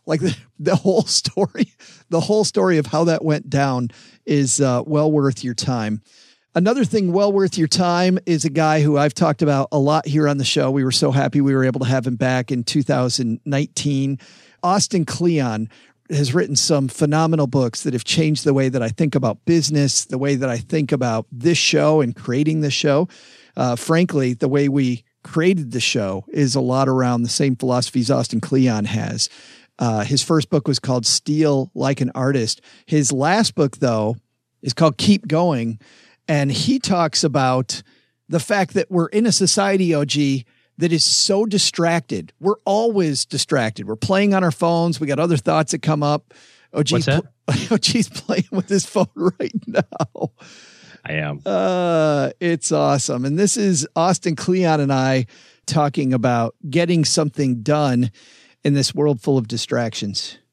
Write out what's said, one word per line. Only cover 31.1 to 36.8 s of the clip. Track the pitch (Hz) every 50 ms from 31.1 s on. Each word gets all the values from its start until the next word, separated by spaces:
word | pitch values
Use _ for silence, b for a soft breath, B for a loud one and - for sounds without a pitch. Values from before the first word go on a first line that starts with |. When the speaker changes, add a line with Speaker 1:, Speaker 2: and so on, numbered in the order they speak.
| - - - 143 151 151 156 147 143 135 131 - _
Speaker 1:
Like | - 131 135 139 -
an | 135 127 -
Artist. | 127 127 139 139 131 110 104 - - b b b b b
His | b 160 151 139 -
last | 143 127 139 160 190 220 220 - -
book, | - 147 127 - -
though, | 143 123 113 110 107 107 120 - - _ _ _ _ _ _ _
is | - 135
called | 117 - 165 156 - -
Keep | - 208 202 190 -
Going. | - 156 160 180 175 147 120 117 117 113 - b b b b b b b b _ -
And | 156 147 139 139
he | 123 104 - - 262
talks | 262